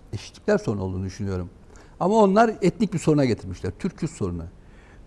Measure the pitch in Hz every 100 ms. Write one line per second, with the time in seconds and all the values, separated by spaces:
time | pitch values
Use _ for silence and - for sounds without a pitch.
0 | - - - - - 202 - 101 95 92
1 | 95 - 98 92 85 - - - - -
2 | 175 220 196 202 233 - 175 - 208 165
3 | 165 147 127 104 98 90 95 - 196 -
4 | 165 - 92 85 82 - - - - -